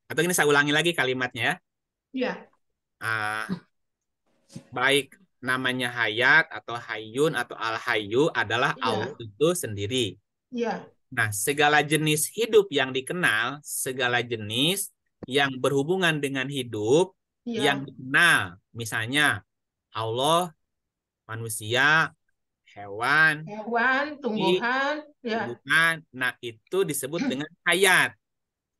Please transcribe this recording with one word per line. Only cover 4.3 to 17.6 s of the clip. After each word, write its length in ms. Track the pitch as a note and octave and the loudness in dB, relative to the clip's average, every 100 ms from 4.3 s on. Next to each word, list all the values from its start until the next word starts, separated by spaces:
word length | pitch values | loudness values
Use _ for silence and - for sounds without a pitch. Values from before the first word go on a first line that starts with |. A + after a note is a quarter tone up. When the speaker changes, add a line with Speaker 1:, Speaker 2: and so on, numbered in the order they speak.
| _ _ - - | _ _ -20 -12
Speaker 1:
baik 420 | B2+ C3 C#3+ C3+ - _ _ | -2 2 2 0 -10 _ _
namanya 540 | B2+ C3 B2+ B2+ B2 | -4 -2 0 -2 -2
Hayat 560 | A#2 A2 A2 B2+ D#3 D#3 | -2 -2 2 6 6 4
atau 260 | A2 - | -4 -10
Hayyun 640 | A#2 A#2 A2 A2 B2 D#3+ B2 | -10 -8 -10 -6 0 0 0
atau 180 | A#2 | -6
Al-Hayyu 800 | - A2 A2+ - A2+ G2+ A#2 D#3+ | -6 -4 -4 -2 -2 0 2 2
adalah 400 | B2 G#2 A#2 C#3+ | 0 0 0 0
Speaker 2:
Iya. 80 | - | 0
Speaker 1:
Allah 260 | A2+ G#2 A#2 | 0 0 -2
itu 340 | - A2 - D#3 | -8 -14 0 2
sendiri. 540 | F3+ A2 G2+ G2+ B2+ G#2+ - _ _ _ | 2 -4 -6 -2 -2 -2 -4 _ _ _
Speaker 2:
Iya. 380 | A#3+ A3 F3+ - _ _ | -4 -4 -4 -8 _ _
Speaker 1:
Nah, 180 | B2 A2 | -2 -2
segala 520 | G#2 - C#3+ D3 D3+ | -2 -2 2 4 4
jenis 500 | D3+ D#3 D#3 D3+ - | 2 0 2 0 -2
hidup 380 | - A3+ A3 G3 | -2 2 4 4
yang 180 | C#3 C3 | 0 -2
dikenal, 680 | C3 B2+ F3 D3 G#2+ A#2+ D3 | -2 -6 -2 0 0 -2 -6
segala 640 | - - C#3 B2+ B2 A#2+ | -10 -6 -6 -2 0 0
jenis 640 | A#2+ A2 G#2 A#2 D3+ F#3+ - _ _ _ - | -2 -6 -4 -2 0 -2 -6 _ _ _ -4
yang 260 | C3+ C#3 | 0 0
berhubungan 640 | B2+ C3 C#3 D3 F#3+ E3+ D3+ | 0 0 2 0 2 2 0
dengan 300 | C#3+ C3+ C3 | -2 -4 -4
hidup 640 | C#3+ A#2+ A2 G#2+ D#3 F#3+ _ _ _ | -6 -6 -4 4 4 4 _ _ _
Speaker 2:
Iya. 160 | A#3+ A3+ | -8 0